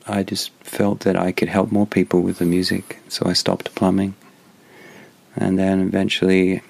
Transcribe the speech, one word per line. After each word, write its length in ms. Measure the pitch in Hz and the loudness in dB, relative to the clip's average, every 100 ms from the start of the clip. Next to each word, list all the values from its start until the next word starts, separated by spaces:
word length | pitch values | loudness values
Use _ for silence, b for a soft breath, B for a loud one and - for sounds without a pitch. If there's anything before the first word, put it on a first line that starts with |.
| - | -6
I 160 | 101 | -4
just 280 | 95 98 - - | -4 -6 -8 -14
felt 400 | - - 101 101 | -8 -2 -2 0
that 140 | 98 92 | 0 0
I 160 | 90 | 0
could 160 | - - | -2 0
help 220 | 98 95 | 0 2
more 160 | 104 104 | 2 2
people 340 | - 90 90 | 0 2 2
with 180 | 90 90 | 0 0
the 60 | 87 | 0
music, 540 | 90 90 92 - - - | 0 0 -4 -6 -16 -12
so 180 | - 92 | -4 -2
I 80 | |
stopped 400 | 90 - 95 - - | 0 0 -2 -6 -2
plumbing. 380 | 95 95 98 98 B B B B B B B B B B _ - | 2 2 0 -4 B B B B B B B B B B _ -4
And 200 | 98 95 | 0 2
then 220 | 95 95 | 2 2
eventually, 840 | 92 95 98 - 95 95 92 92 - | 0 0 -2 0 2 2 2 0 -6